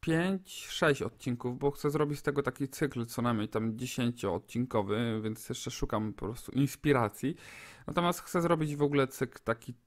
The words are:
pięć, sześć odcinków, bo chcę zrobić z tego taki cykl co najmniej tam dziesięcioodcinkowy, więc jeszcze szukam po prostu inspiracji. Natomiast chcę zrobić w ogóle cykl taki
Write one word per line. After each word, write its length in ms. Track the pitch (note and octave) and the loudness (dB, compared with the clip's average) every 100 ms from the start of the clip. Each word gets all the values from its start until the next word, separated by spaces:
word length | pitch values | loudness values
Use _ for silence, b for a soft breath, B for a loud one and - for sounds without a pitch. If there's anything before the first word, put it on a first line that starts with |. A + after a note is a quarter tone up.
pięć, 640 | - D#3+ F3+ F#3+ F#3 - - | 2 2 2 -2 -4 -14 -10
sześć 360 | - E3 C#3 | 2 4 4
odcinków, 560 | F2 - - A#2+ B2 B2+ | 0 -6 -4 -4 -4 0
bo 120 | C#3+ | 0
chcę 200 | C#3+ D3+ | 0 -2
zrobić 280 | D3 D3 D3 | 2 0 0
z 40 | |
tego 200 | - C#3+ | -2 0
taki 260 | C3+ - C#3 | 0 -2 -6
cykl 380 | - D#3 B2 A#2 | -2 -2 0 -4
co 160 | - | 0
najmniej 260 | A#2+ A2+ G#2+ | 2 2 0
tam 300 | A2 A2+ A2 | 0 -2 -2
dziesięcioodcinkowy, 1400 | B2+ - A#2+ A#2+ G2 F2+ - A2+ B2 A2+ G2 G#2 A#2 A2 | -4 0 0 0 -2 -2 -2 -4 0 0 2 0 0 0
więc 260 | G#2+ A2 - | -2 -6 -8
jeszcze 220 | B2+ - | -8 -8
szukam 420 | - - G#2+ G#2+ | -4 -2 0 -2
po 140 | - F#2+ | -4 -6
prostu 260 | A#2+ - | -8 -6
inspiracji. 840 | - C#3 - D3+ C3+ A2 - - F3+ B B B B - | 0 0 2 2 4 4 0 -4 -4 B B B B -4
Natomiast 340 | D3+ F3 E3+ | 0 2 0
chcę 220 | - F3+ | -2 0
zrobić 340 | E3+ E3 D#3 D3 | 4 4 2 2
w 60 | |
ogóle 260 | D3 C#3+ C3 | 2 4 2
cykl 300 | - B2+ - | 0 -6 -4
taki 300 | - A#2 - A#2+ | -2 -2 -4 -16